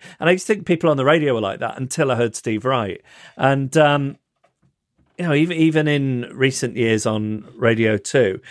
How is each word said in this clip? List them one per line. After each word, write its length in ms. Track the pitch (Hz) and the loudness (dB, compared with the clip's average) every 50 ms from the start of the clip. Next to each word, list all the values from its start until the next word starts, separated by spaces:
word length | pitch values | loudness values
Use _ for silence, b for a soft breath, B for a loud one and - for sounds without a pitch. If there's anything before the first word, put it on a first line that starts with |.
| B B B B | B B B B
And 80 | 165 160 | 2 2
I 40 | |
used 140 | 185 185 - | 2 2 0
to 60 | - | -2
think 140 | 214 202 175 | -4 -2 -2
people 240 | - 175 - - 165 | -2 -2 0 0 0
on 80 | 151 139 | 0 2
the 60 | 127 | 2
radio 260 | 139 156 170 151 143 | 2 2 2 2 0
were 80 | 127 113 | -2 -2
like 200 | 107 98 98 - | -2 -4 -4 -4
that 180 | 117 113 - - | -6 -8 -6 -8
until 320 | 131 127 - - 151 135 | -10 -6 -4 -2 0 0
I 60 | 127 | 0
heard 200 | 113 120 117 110 | 0 0 -2 -4
Steve 300 | - - 123 110 107 107 | -6 -6 -4 -4 -4 -2
Wright. 340 | 127 135 123 110 98 92 - _ B B B B B B B | -2 -2 -2 -2 -4 -8 -10 _ B B B B B B B
And, 360 | - 135 139 139 135 131 - 160 | 0 2 2 0 0 0 2 4
um, 400 | 151 147 147 143 139 139 139 - _ _ _ _ _ _ _ _ _ _ _ _ _ _ _ _ _ _ _ - | 4 4 4 0 -2 -4 -8 -12 _ _ _ _ _ _ _ _ _ _ _ _ _ _ _ _ _ _ _ -6
you 60 | 175 | -2
know, 80 | 170 | 0
even, 240 | 147 147 160 175 175 | 2 2 2 2 2
even 320 | 160 160 160 156 156 151 151 | 2 2 2 4 2 2 2
in 420 | 147 143 139 135 127 123 120 - | 0 0 0 0 -2 -4 -6 -6
recent 460 | - - 131 135 131 - - 123 - | -4 0 0 0 0 0 -4 -4 -2
years 300 | 120 117 113 110 110 - | 0 2 2 2 2 0
on 400 | 117 107 107 107 107 110 110 107 - - | 0 -2 -2 -2 -4 -6 -8 -10 -14 -6
Radio 400 | - 123 113 113 110 113 110 107 | -2 0 2 2 2 2 2 0
two, 420 | 104 - - - 139 120 98 95 107 B B | 0 -2 0 2 2 2 2 0 -4 B B